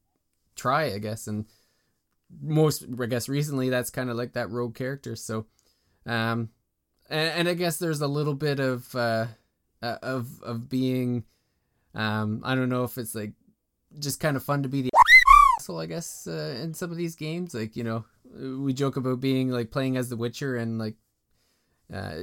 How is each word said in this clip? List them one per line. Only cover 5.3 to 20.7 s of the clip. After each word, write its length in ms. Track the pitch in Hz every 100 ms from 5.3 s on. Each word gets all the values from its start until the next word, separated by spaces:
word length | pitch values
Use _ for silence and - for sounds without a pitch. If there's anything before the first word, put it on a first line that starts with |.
| 110 104 _ _ _ _ _ -
um, 440 | 117 113 117 113 - _ _ _ _ -
and, 200 | 151 160
and 180 | 160 170
I 60 | 175
guess 220 | 175 160
there's 240 | 170 147
a 60 | 147
little 280 | 143 151 135
bit 240 | 151 139
of, 360 | 131 127 - 127
uh, 320 | 120 113 117 113 _ _ _ _
uh, 140 | 120 -
of, 400 | 123 131 120 -
of 280 | - 117 127
being, 560 | 131 131 127 123 123 - _ _ _ _ _ _
um, 480 | - 110 107 107 107
I 120 | - 131
don't 140 | 127
know 140 | 127 123
if 120 | -
it's, 160 | 113
like, 200 | 113 107 - _ _ _ _ _ 156
just 200 | 147 -
kinda 200 | 160 135
fun 240 | - 143
to 60 | 135
be 120 | 139
the 80 | 127 - - - 1047 1077 1077 960
asshole, 200 | - 170
I 60 | 160
guess, 400 | 165 170 - 175
uh, 320 | 160 156 127
in 120 | 165
some 160 | 160 175
of 80 | 170
these 180 | 170 160
games. 380 | 156 170 180
Like, 220 | 117 110 123
you 80 |
know, 220 | 117 113 107 _ -
we 400 | - 135 131 139
joke 240 | 131 139 135
about 220 | 127 127
being, 300 | 135 131 131
like, 220 | 123 117
playing 260 | 143 131 127
as 120 | 123
the 80 | 117
Witcher 380 | 117 - 139 123
and, 240 | 117